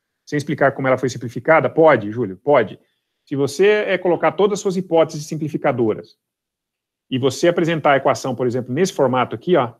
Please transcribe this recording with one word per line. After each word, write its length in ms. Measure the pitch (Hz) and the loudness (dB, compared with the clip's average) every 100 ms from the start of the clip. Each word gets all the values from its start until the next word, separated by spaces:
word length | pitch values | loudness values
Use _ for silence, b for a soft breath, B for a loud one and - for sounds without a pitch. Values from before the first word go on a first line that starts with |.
| _ _ - | _ _ -8
sem 120 | 147 | -6
explicar 340 | 139 143 139 | -4 0 0
como 160 | - 135 | 0 0
ela 100 | 131 | 0
foi 120 | 135 | -2
simplificada? 600 | 120 120 127 120 160 127 | -6 -10 -4 2 2 2
Pode, 420 | - 160 131 104 | 4 4 4 0
Júlio, 260 | 113 107 92 | -6 -6 -4
pode. 420 | 143 143 98 - _ _ _ _ _ | 2 2 2 -6 _ _ _ _ _
Se 100 | 139 | -4
você, 320 | 139 - 196 214 202 | -2 2 2 2 0
é, 100 | 185 | -2
colocar 340 | 185 156 160 | 0 0 0
todas 280 | - 202 196 | 2 0 0
as 20 | |
suas 140 | 202 185 | -4 -4
hipóteses 500 | 180 165 156 160 147 | 0 0 0 -2 -10
simplificadoras 920 | 160 151 156 151 123 113 92 - _ _ _ _ _ _ _ _ _ _ | -8 -6 -4 -2 0 0 -2 -8 _ _ _ _ _ _ _ _ _ _
e 80 | 131 | -2
você 300 | 131 123 170 | -2 0 0
apresentar 460 | 175 170 165 151 | 2 0 0 2
a 40 | 139 | 2
equação, 380 | 143 120 135 123 | 2 0 -4 -4
por 120 | 127 | -2
exemplo, 260 | 120 120 | -4 -4
nesse 200 | 127 185 | -2 -2
formato 420 | - 135 127 120 117 | 0 0 0 -2 -4
aqui, 200 | - 175 | 0 0
ó, 180 | 120 | 0